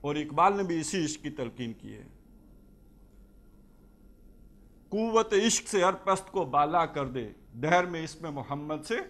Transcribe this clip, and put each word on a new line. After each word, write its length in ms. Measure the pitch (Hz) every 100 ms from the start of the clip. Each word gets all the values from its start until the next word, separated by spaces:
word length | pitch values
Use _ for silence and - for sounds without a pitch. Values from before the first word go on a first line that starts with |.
और 140 | 143 147
इकबाल 360 | 151 147 185
ने 100 | 202
भी 160 | 190 165
इसी 240 | 151 190
इश्क 180 | 151 -
की 80 | 147
तलकीन 440 | - 120 117 120
की 180 | 110 107
है। 160 | 104 - - - - - - - - - - - - - - - - - - - - - - - - - - - - -
"कुव्वत 380 | 202 226 226 220
इश्क 340 | 208 226 - -
से 160 | 208
हर 100 | 180 190 -
पस्त 220 | 185 -
को 160 | 190 156
बाला 400 | 147 147 175 160
कर 200 | 151 135
दे, 280 | 127 110 - - 117
दहर 300 | 147 175 180
में 180 | 170
इसमें 260 | 160 - 165
मोहम्मद 520 | 143 117 143 147 151
से 160 | 156 233 370